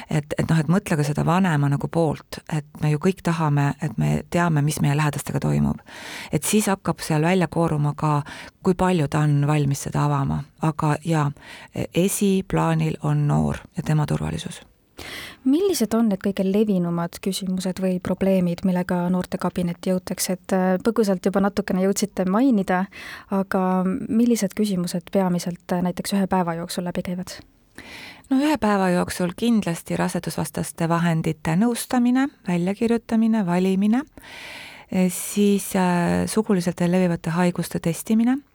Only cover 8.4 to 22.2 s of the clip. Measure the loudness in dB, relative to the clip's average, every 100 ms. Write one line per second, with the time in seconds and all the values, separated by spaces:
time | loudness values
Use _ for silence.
8.4 | -18 -4 0 2 2 2 2 2 2 2
9.4 | 2 2 0 -2 -2 0 0 0 0 -4
10.4 | -6 _ -2 0 0 0 0 0 0 -4
11.4 | -14 -20 -12 -8 -2 0 0 2 2 2
12.4 | 0 0 2 2 0 -2 0 0 2 2
13.4 | 0 -2 -8 -8 0 0 0 -2 -4 -6
14.4 | -8 -14 -20 _ _ -20 -16 -14 -16 -4
15.4 | 0 2 2 2 0 2 2 0 -2 -2
16.4 | 0 2 2 2 0 -2 -4 -6 -6 -4
17.4 | -4 -4 -4 -2 -2 -2 -2 0 2 2
18.4 | 2 0 0 0 0 0 0 0 -2 -4
19.4 | -4 -2 -4 -4 -2 -2 -2 -6 -4 -6
20.4 | -2 0 2 2 2 2 2 2 0 2
21.4 | 0 0 -2 0 0 0 -2 -2